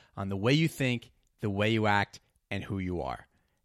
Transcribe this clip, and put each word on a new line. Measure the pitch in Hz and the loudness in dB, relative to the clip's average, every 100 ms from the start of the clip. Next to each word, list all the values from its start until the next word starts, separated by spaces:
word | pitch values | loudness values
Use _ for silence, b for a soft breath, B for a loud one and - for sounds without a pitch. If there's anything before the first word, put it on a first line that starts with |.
| B - | B -8
on | 98 | -6
the | 98 | -2
way | 107 | 2
you | 147 160 | 4 2
think, | - 131 120 - _ _ _ | 0 -2 -2 -6 _ _ _
the | 110 | -2
way | 98 104 | 2 2
you | 113 107 | 4 4
act, | 101 98 - _ _ - | 2 2 -6 _ _ -10
and | 98 | -8
who | - 98 | -6 -4
you | 92 87 | -4 -4
are. | 67 58 - _ _ _ | -6 -8 -12 _ _ _